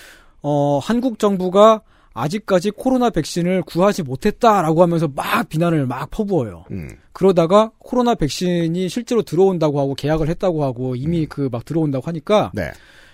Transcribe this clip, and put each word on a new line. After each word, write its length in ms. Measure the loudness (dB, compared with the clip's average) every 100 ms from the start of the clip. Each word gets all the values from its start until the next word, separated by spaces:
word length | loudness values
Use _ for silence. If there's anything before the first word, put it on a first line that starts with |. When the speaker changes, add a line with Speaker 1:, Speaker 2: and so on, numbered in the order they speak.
| -20 -20 _ _
Speaker 1:
어, 380 | -2 0 0 0
한국 400 | 0 -2 -2 0
정부가 640 | 0 0 2 6 6 6 -2 _ _
아직까지 560 | -6 -4 -4 0 0 0
코로나 400 | -4 -2 0 0
백신을 520 | -2 -4 -4 -2 -2
구하지 380 | -2 0 2 0
못했다라고 760 | -6 -4 -4 2 4 4 2 4
하면서 280 | 4 2 -2
막 420 | -4 -2 -2 -2
비난을 360 | -2 0 0 -2
막 240 | -6 -6
퍼부어요. 540 | -6 -2 -2 -2 -8 -12
Speaker 2:
음. 180 | -12 -12 -16 _
Speaker 1:
그러다가 600 | 0 2 4 4 4 4 -4
코로나 360 | -4 0 0
백신이 720 | 0 -2 -2 -2 0 -2 -2 -4
실제로 320 | -6 -2 -2
들어온다고 560 | 0 2 2 2 0 0
하고 160 | -2
계약을 340 | -2 -2 -2 -2
했다고 340 | -2 -2 -2
하고 320 | -4 -4 -6 -4
이미 260 | -2 -2
Speaker 2:
음. 40 | -4
Speaker 1:
그 220 | -4 -4
막 160 | -6 -4
들어온다고 400 | -2 -2 -2 -6
하니까 440 | -8 0 0 0
Speaker 2:
네. 160 | -4 -8 -10 -20 -20 -20